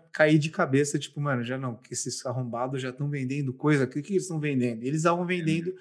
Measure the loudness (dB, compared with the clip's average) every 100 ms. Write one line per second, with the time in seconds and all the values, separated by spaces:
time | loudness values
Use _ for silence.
0 | _ 2 6 6 4 0 2 2 2 -2
1 | -6 -4 -2 -2 -2 -4 -6 -8 -10 -8
2 | -6 -6 -6 -4 -4 -4 -4 -4 -6 -6
3 | -4 -4 -4 -2 -4 0 4 4 2 -2
4 | -2 -2 0 -4 -2 0 0 -2 -2 2
5 | 2 2 0 0 0 0 -2 -8